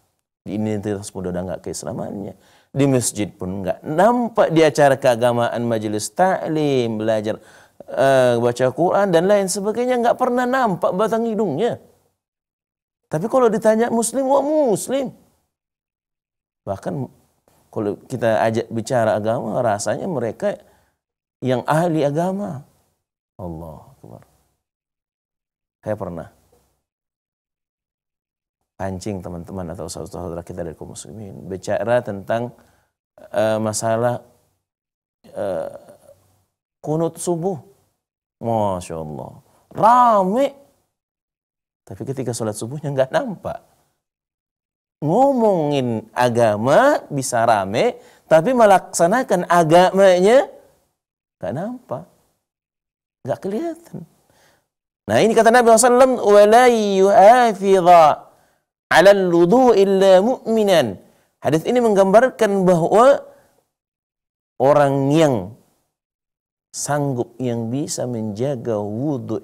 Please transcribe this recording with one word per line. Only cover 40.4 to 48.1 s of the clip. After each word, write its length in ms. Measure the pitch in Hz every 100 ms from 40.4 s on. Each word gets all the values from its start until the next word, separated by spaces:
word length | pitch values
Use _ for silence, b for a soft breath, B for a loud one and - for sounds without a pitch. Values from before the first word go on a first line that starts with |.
| 277 - _ _ _ _ _ _ _ _ _ _ _ _
Tapi 200 | - - 117
ketika 240 | 139 123
sholat 240 | 117 110
subuhnya 400 | 104 117 147 147
nggak 160 | 139 131
nampak. 560 | 160 262 170 90 - _ _ _ _ _ _ _ _ _ _ _ _ _ _
Ngomongin 1040 | 143 196 277 254 220 180 147 143 123 110 -
agama 880 | - 123 117 117 104 120 170 269 302 -
bisa 320 | 143 127 117
rame, 560 | 117 107 95 113 226 240 b